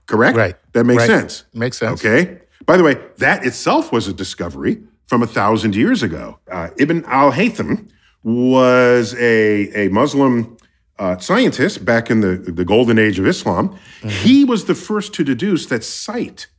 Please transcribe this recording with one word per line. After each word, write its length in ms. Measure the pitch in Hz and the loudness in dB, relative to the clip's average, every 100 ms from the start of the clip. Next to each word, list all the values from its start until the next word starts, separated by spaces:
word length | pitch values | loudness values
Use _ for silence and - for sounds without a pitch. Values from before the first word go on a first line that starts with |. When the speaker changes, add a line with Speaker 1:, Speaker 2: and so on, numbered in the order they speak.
| - | -4
Speaker 1:
Correct? 280 | 110 131 113 | 2 2 2
Speaker 2:
Right. 200 | 98 - _ | 0 -4 _
Speaker 1:
That 120 | 117 120 | 0 2
makes 160 | 123 | 4
Speaker 2:
Right. 60 | 117 | 4
Speaker 1:
sense. 380 | 190 87 - - | 2 0 -8 -14
Speaker 2:
Makes 240 | 117 123 - | -8 -6 -4
sense. 260 | 110 - | -6 -2
Speaker 1:
Okay? 360 | 110 123 180 - _ _ - | 2 2 2 -4 _ _ 2
By 100 | 180 | 4
the 80 | |
way, 140 | 160 123 - - | 4 2 -6 -4
that 280 | 135 190 - | -2 0 -4
itself 460 | - 160 277 - | -4 -2 -2 0
was 160 | 117 104 | -2 -4
a 60 | |
discovery 680 | 92 90 - 87 69 - 226 - _ - | -6 -10 -8 -10 -6 -4 -6 -8 _ -4
from 180 | 123 | -2
a 40 | 117 | 0
thousand 480 | - 104 110 110 98 | 0 0 2 0 0
years 280 | 175 254 | 0 0
ago. 360 | 113 78 55 - - | -2 -8 -12 -18 -14
Uh, 180 | 92 82 - | -12 -10 -2
Ibn 280 | 143 170 151 | 0 0 -2
al-Haytham 840 | 127 143 127 - - 98 202 - _ _ _ | 0 2 2 -2 -2 -4 -6 -8 _ _ _
was 920 | 113 120 127 131 127 127 123 123 110 123 | -4 0 2 4 4 4 4 4 0 -2
a, 680 | 120 113 110 104 101 107 101 | 0 2 2 0 -2 -2 0
a 40 | |
Muslim, 680 | 98 147 143 135 120 113 - _ _ _ - | 0 0 2 2 0 -4 -10 _ _ _ -8
uh, 180 | 98 90 | -6 -4
scientist 680 | - 202 226 - 135 - 92 | -2 0 0 0 -2 -2 -2
back 260 | 117 113 | 0 0
in 80 | 113 | 0
the, 160 | 98 92 | 0 -2
the 300 | 92 82 87 | -6 -6 0
golden 340 | 107 123 110 | 2 4 4
age 180 | 107 95 | 2 2
of 80 | 95 | 0
Islam. 440 | 185 110 90 190 | 0 -2 -2 -2
Speaker 2:
Mm-hmm. 400 | - - - 107 | -6 -20 -14 -8
Speaker 1:
He 340 | 98 151 269 | -2 4 4
was 220 | 277 226 - | 4 2 -2
the 100 | 170 | -4
first 380 | - 214 202 | -4 -6 -4
to 100 | - | -4
deduce 440 | 143 123 196 165 - | -2 -2 -2 -2 -2
that 160 | 120 - | -6 -6
sight 640 | - - 233 95 - - | -12 -10 -8 -8 -12 -20